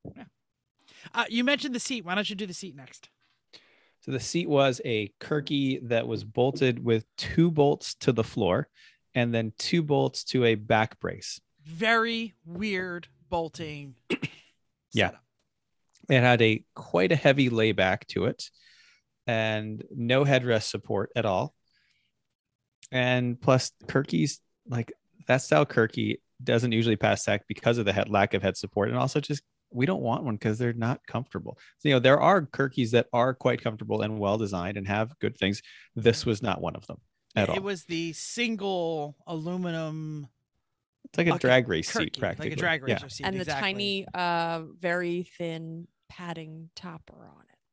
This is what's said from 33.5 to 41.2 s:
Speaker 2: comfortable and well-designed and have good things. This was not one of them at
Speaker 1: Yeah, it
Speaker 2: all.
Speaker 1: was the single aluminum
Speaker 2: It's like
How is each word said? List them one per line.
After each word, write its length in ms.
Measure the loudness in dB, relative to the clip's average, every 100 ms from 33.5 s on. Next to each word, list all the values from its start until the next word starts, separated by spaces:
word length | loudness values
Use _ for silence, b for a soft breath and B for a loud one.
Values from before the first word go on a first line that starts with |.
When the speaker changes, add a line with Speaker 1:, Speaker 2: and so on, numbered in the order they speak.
| 0
Speaker 2:
comfortable 400 | -4 -6 -4 -2
and 180 | -2 -2
well-designed 580 | 0 0 -2 -4 -4 -6
and 100 | -4
have 300 | -2 -2 -4
good 160 | -6 -2
things. 240 | -2 -2 B B B 2
This 300 | 4 4 0
was 160 | -2
not 180 | -2 -2
one 140 | -4 -8
of 100 | -14
them 160 | -18 _ _ _ 0
at 120 | 0
Speaker 1:
Yeah, 80 | 0
it 20 |
Speaker 2:
all. 60 |
Speaker 1:
was 220 | -2 -8 -6
the 280 | -6 -6
single 1040 | -8 -8 -4 -2 -2 -4 -2 -2 -4 -6 -10 -10
aluminum 1040 | -8 -6 -4 -4 -4 -6 -8 -8 -10 -12 _ _ _ _ _ _ _ -10
Speaker 2:
It's 120 |
like 100 | 0